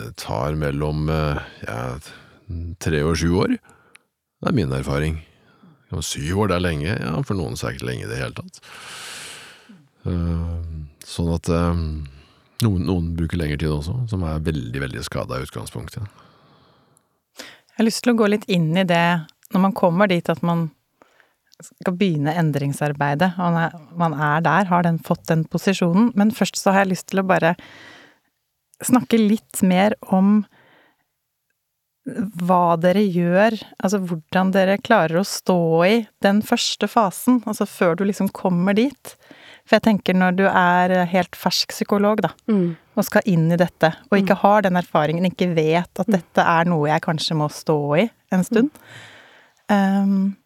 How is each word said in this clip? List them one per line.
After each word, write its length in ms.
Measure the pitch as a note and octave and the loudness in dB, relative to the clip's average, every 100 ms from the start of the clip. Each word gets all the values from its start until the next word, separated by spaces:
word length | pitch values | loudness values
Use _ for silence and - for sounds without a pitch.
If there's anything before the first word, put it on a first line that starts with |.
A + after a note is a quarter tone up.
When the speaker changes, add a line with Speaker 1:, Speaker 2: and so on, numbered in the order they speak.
| A#1 - | -14 -14
Speaker 1:
tar 380 | - G#1+ C#2+ | -8 -6 -4
mellom, 540 | D#2 D2 C#2 D2+ D2+ D2+ | -4 -4 -4 -4 -2 -2
eh, 320 | D#2+ D2+ D2 - - - | 0 -2 -4 -8 -14 -12
ja, 140 | A#1 B1+ B1+ - - - _ - E2+ E2+ E2+ | -8 -8 -10 -14 -20 -20 _ -14 -10 -10 -6
tre 240 | - D#2 | -2 0
og 140 | D2+ D#2+ | 0 0
sju 140 | E2 F2 | 2 2
år. 140 | - B3 | 2 -2
Det 920 | - _ _ _ _ _ _ _ - | -6 _ _ _ _ _ _ _ -2
er 60 | C#3+ | 0
min 100 | D2 | 0
erfaring. 460 | C2 C2+ C#2+ D#2 D#2+ D#2+ _ _ _ - _ _ | -2 -2 -2 -2 -4 -10 _ _ _ -20 _ _
Ja, 100 | D2+ | -10
syv 460 | D2+ - C#2+ F#2+ | -8 -8 -4 -2
år, 40 | G#2 | 0
det 100 | F2+ | 0
er 60 | F2+ | 0
lenge. 260 | D2+ D2+ | -2 -4
Ja, 220 | A#2+ B1+ D3+ | -4 -4 -6
for 120 | C#3 | -4
noen 220 | G2+ D#2+ A#2+ | -4 -6 -6
så 80 | A#2 | -8
er 60 | |
det 80 | C2 | -8
ikke 100 | - | -8
lenge 160 | A#2+ G2 | -8 -8
i 60 | |
det 80 | A#2 | -8
hele 160 | B2 - | -8 -10
tatt. 220 | F3+ - - - - - - - - - - - - F#3 D3 _ | -16 -20 -20 -20 -18 -16 -16 -16 -18 -18 -20 -20 -20 -20 _ _
Eh, 560 | F#2+ F2 E2+ E2+ E2+ E2+ E2 D#2 D2 _ | -6 -4 -2 -2 -4 -6 -8 -12 -14 _
sånn 260 | - - E2+ | -12 -6 -2
at, 140 | E2+ - | -2 0
eh, 320 | E2+ E2+ E2+ D#2+ D#2 C#2+ C2+ - _ _ _ | 0 2 0 -4 -6 -10 -16 -20 _ _ _
noen, 220 | A#2 F#2 | 0 0
noen 220 | D#2 F2+ E2+ E2+ | 0 -2 -2 -4
bruker 220 | E2 F2 | -4 -2
lengre 160 | D2+ D2 | -4 -2
tid 140 | D#2 | -2
også, 220 | D2+ D2+ B2 A#2+ | -2 -4 -6 -4
som 160 | G2 | -4
er 160 | E2 D#2 | -4 -4
veldig, 400 | D#2+ D2+ A#1 C2+ | -4 -4 -6 -8
veldig 220 | C2+ - | -8 -8
skadet 340 | - - G1+ - | -8 -8 -6 -8
i 80 | - | -10
utgangspunktet. 560 | - - - - - G#2 - _ _ _ _ _ _ _ _ _ _ _ - | -12 -12 -14 -14 -12 -14 -16 _ _ _ _ _ _ _ _ _ _ _ -20
Speaker 2:
Jeg 400 | - - _ - | -20 -20 _ -2
har 80 | A3 | 0
lyst 160 | - | 0
til 80 | B3+ | 0
å 60 | A#3 | 2
gå 100 | G#3 | 2
litt 160 | G#3 - | 0 0
inn 220 | F3+ D#3+ F3 | 0 0 0
i 80 | |
det 200 | F#3 E3+ E3+ F3 D#3 _ _ | 2 2 2 0 -4 _ _
når 120 | F#3+ | 0
man 120 | F#3+ | 0
kommer 360 | - F#3 E3+ G3+ | 2 0 2 2
dit 200 | F3 - | 2 0
at 140 | E3 | -2
man 280 | E3+ E3+ D#3+ - _ _ _ _ _ _ _ _ | 0 -2 -2 -8 _ _ _ _ _ _ _ _
skal 340 | - _ - | -20 _ -6
begynne 400 | F3+ G3 D3+ C#3+ | -2 0 0 0
endringsarbeidet, 1040 | E3+ D#3+ C#3 C#3 C3+ D3 D3 C#3+ D3 F#3 F3+ | 0 0 0 -2 -2 -4 -2 -2 2 0 0
og 160 | F3 | 0
man 40 | E3 | 0
er, 180 | E3 E3+ D3 E3+ | -2 -6 -16 -4
man 180 | E3+ | -2
er 260 | C#3+ D3+ D3+ | 0 0 2
der, 240 | E3 D#3+ | 2 2
har 180 | G3 F3+ | 2 2
den, 140 | E3+ E3 | 2 0
fått 280 | - E3+ - | -2 -4 0
den 140 | E3 | -2
posisjonen. 640 | D#3 F3 - F#3 F3 F3 A#3 | 0 -2 -2 0 2 2 2
Men 160 | - G#3+ | 2 0
først 240 | - F#3 - | 2 -2 0
så 160 | - | 2
har 120 | G3 G3 | 2 2
jeg 80 | |
lyst 140 | F3+ - | -2 -2
til 120 | G3 | -4
å 60 | F#3+ | 0
bare 260 | E3+ E3 F3 - - - - - _ _ _ _ _ _ _ | 2 2 0 -6 -20 -20 -20 -20 _ _ _ _ _ _ _
snakke 380 | - B3 - A3+ | 0 0 2 2
litt 400 | G#3+ A3 - - | 4 2 -2 0
mer 300 | F#3 F3+ G#3 - - | 2 4 2 0 0
om 300 | F#3+ G3 G#3+ G3 _ _ _ _ _ _ _ _ _ _ _ _ _ _ _ - - G3 E3 | 2 4 4 0 _ _ _ _ _ _ _ _ _ _ _ _ _ _ _ -12 -8 -8 -6
hva 380 | F3 F#3 F3 E3 | 0 2 2 2
dere 220 | F3+ F#3 | 2 2
gjør, 540 | G#3 F3 F3 F3+ A3 A3 - - | 2 0 2 2 2 0 -10 -6
altså 160 | F#3+ G3+ | -2 -2
hvordan 500 | F3+ E3 - F#3+ F#3+ | -4 -6 -4 0 2
dere 260 | F#3+ F#3+ G3 | 2 2 0
klarer 400 | - A3 D#3+ E3 | 2 2 4 0
å 60 | G3 | -2
stå 300 | - - F3+ E3 E3 | -4 0 2 2 4
i 160 | F3 A3+ G#3+ _ | 4 2 0 _
den 160 | G3 G3+ | 2 2
første 460 | G#3+ A#3 - - G#3 | 2 -2 -2 -4 0
fasen, 540 | - G3+ - - B3 | 2 0 0 0 0
altså 220 | A3 G#3 G#3 | 0 -4 -4
før 300 | - F#3 E3 | 0 0 2
du 60 | G3+ | -2
liksom 220 | G3 G3 | -2 -4
kommer 420 | - F#3+ F3 F#3+ | -2 -2 0 2
dit. 380 | G3+ C4 - - - _ - - - - | 2 0 -2 -18 -20 _ -20 -20 -20 0
For 80 | G#3+ | 2
jeg 80 | |
tenker 320 | A3+ G3 - F#3 | 4 2 2 2
når 220 | F3+ F3+ | 2 2
du 40 | G3 | 2
er 460 | F#3+ F3+ F3+ F3+ F#3 F3 | 4 4 4 4 2 2
helt 240 | F#3 F3+ - | 0 -2 -4
fersk 360 | F3+ - - - | -4 -2 -4 -6
psykolog 460 | G#3+ G3+ G3+ G#3+ | -2 0 2 0
da, 80 | - - - | -2 -6 -2
Speaker 3:
Mm. 240 | G#3 F3 E3 _ - | 0 0 -4 _ -4
Speaker 2:
og 80 | |
skal 180 | F#3+ G#3 - | 0 0 2
inn 260 | E3+ D#3+ | 2 2
i 40 | E3+ | 2
dette, 320 | F3 - D#3+ - - | 0 2 0 0 0
og 60 | G3+ | 0
ikke 160 | G3 | 2
Speaker 3:
Mm. 60 | G3 | 2
Speaker 2:
har 220 | G3+ G#3 | 4 4
den 140 | G3 F3+ | 4 0
erfaringen, 500 | F3 E3+ D3+ E3 F#3 | 0 0 0 0 -2
ikke 240 | - F3+ | 0 0
vet 460 | E3 D#3 E3 F3 - | 2 2 2 0 -4
at 60 | F#3+ | 0
Speaker 3:
Mm. 40 | |
Speaker 2:
dette 260 | F#3+ - - | 0 0 0
er 240 | F3 E3 | 4 4
noe 240 | E3+ E3+ D3 | 2 2 2
jeg 140 | D#3 | 0
kanskje 340 | - D#3+ - D#3+ | 0 -4 -2 -2
må 140 | D3+ | -2
stå 460 | - - D3+ C#3+ D3 | -4 -2 0 2 0
i 120 | A#3 - _ | 0 -4 _
en 100 | F#3+ | -2
stund. 260 | F3+ A3 C#4 - - - - - - - _ _ - | 0 2 0 -2 -20 -20 -20 -20 -20 -20 _ _ -2
Speaker 3:
Mm. 80 | G#3 | 2
Speaker 2:
Ehm, 600 | G3 G3 G3 G3 G3 G3 | 2 2 2 2 0 -4